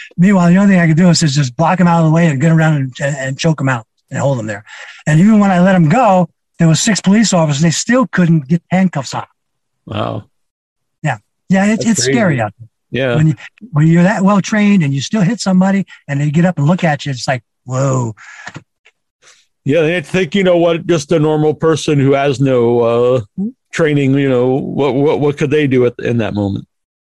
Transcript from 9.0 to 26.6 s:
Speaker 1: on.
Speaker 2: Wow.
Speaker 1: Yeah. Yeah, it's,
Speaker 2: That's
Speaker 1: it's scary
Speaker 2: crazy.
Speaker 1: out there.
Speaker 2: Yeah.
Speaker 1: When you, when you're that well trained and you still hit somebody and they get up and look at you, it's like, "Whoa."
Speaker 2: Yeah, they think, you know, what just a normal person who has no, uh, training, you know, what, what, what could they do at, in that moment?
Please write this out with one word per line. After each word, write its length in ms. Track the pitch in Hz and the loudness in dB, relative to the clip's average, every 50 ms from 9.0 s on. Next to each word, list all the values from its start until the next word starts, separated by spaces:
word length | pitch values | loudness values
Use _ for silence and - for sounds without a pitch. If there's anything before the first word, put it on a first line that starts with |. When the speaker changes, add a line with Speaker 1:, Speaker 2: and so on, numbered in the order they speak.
| 127 - - | -10 -8 -12
Speaker 1:
on. 100 | 113 - _ _ _ _ _ _ _ _ _ _ _ _ | -12 -12 _ _ _ _ _ _ _ _ _ _ _ _
Speaker 2:
Wow. 420 | - 107 104 113 117 110 110 - _ _ _ _ _ _ _ _ _ _ _ _ _ _ _ | -10 -8 -6 -6 -6 -8 -10 -12 _ _ _ _ _ _ _ _ _ _ _ _ _ _ _
Speaker 1:
Yeah. 160 | - 147 120 107 _ _ _ _ _ - | -6 -6 -6 -6 _ _ _ _ _ -2
Yeah, 240 | 185 190 196 208 220 | 0 0 2 0 0
it's, 100 | - - | -2 -2
Speaker 2:
That's 140 | 233 202 | -2 -2
Speaker 1:
it's 60 | - - | -2 -2
scary 320 | 131 139 240 214 175 139 | 0 0 0 0 0 0
Speaker 2:
crazy. 60 | 117 | -2
Speaker 1:
out 120 | 107 104 _ _ | -4 -6 _ _
there. 100 | 113 - _ _ _ _ | -20 -20 _ _ _ _
Speaker 2:
Yeah. 240 | 123 123 135 127 120 | -6 -4 -2 0 0
Speaker 1:
When 120 | 151 156 156 | 2 2 0
you, 40 | 143 - - - _ _ - 262 | 0 -2 -8 -20 _ _ -20 -6
when 160 | 160 147 156 | -2 0 2
you're 160 | 165 165 175 175 | 2 4 4 2
that 180 | 190 226 185 | 2 0 0
well 200 | 196 196 208 196 | 0 2 2 0
trained 420 | - - 220 208 208 202 202 185 151 | -2 -2 -2 0 2 2 2 2 0
and 100 | 139 139 | -2 -4
you 80 | 139 | -6
still 200 | - - 214 220 | -6 -4 -2 -2
hit 180 | 175 190 240 - | 0 0 -2 -2
somebody 480 | - 190 185 185 185 196 196 196 180 _ - - _ | -2 0 0 2 2 2 0 -2 -4 _ -12 -20 _
and 140 | - 139 139 | -8 -6 -4
they 80 | 147 151 | -4 -2
get 160 | 143 170 175 | 0 0 0
up 140 | 185 175 147 | 0 0 0
and 80 | 143 | 0
look 160 | 156 185 180 180 | 0 0 0 0
at 200 | 160 147 - - | -2 -2 -4 -6
you, 80 | 147 | -10
it's 160 | 131 120 - | -10 -8 -6
like, 160 | 147 131 123 _ _ _ _ _ | -6 -6 -6 _ _ _ _ _
"Whoa." 500 | 123 127 131 139 135 131 127 120 113 104 _ - - - - - - - - _ _ _ _ _ _ _ _ _ _ _ _ _ - _ _ _ _ _ _ - | -8 -6 -4 -2 -2 -2 -2 -4 -6 -8 _ -20 -20 -20 -20 -20 -20 -20 -20 _ _ _ _ _ _ _ _ _ _ _ _ _ -20 _ _ _ _ _ _ -4
Speaker 2:
Yeah, 160 | 135 143 170 | -2 0 0
they 180 | 151 160 175 180 | 0 0 -2 -4
think, 340 | - - - 185 190 143 - | -6 -4 -4 -4 -4 -2 -2
you 80 | 202 185 | 0 2
know, 140 | 185 175 | 2 2
what 280 | 170 170 170 170 165 - | 2 2 0 0 -2 -2
just 260 | - 170 156 - - | -2 -2 -2 0 -2
a 80 | 175 156 | 0 0
normal 360 | 151 156 156 151 151 151 - | 2 0 0 0 0 0 -2
person 440 | - 165 160 156 147 - 160 151 143 | 0 0 -2 -2 0 -2 -2 0 2
who 140 | 131 139 139 | 2 2 2
has 260 | 139 139 143 131 135 | 2 0 -2 0 0
no, 420 | 139 135 127 120 117 117 120 120 | 0 0 2 2 2 2 2 2
uh, 400 | 117 117 117 120 120 123 131 123 101 _ _ 180 196 233 - _ _ _ | 0 0 0 0 0 0 0 -2 -4 _ _ -10 -10 -10 -10 _ _ _
training, 420 | - - 160 151 147 143 139 131 135 | -4 -2 0 0 0 0 0 0 0
you 160 | 143 139 135 | 0 0 0
know, 240 | 127 120 123 131 131 | 0 0 0 0 -2
what, 400 | 147 185 185 - 135 143 143 117 | -2 -4 -6 -4 -2 -2 -2 0
what, 260 | 139 139 160 131 123 | 0 0 0 0 0
what 180 | 147 147 143 | -2 -2 -2
could 120 | - 156 131 | -2 -4 -2
they 160 | 147 151 147 | 0 0 0
do 200 | 131 131 123 123 | 0 2 2 2
at, 80 | 120 - - | 0 -2 -4
in 200 | - - 120 113 | -6 -4 -2 -2
that 140 | 107 98 90 | -2 -2 -4
moment? 340 | 104 101 98 101 - | -4 -4 -4 -4 -8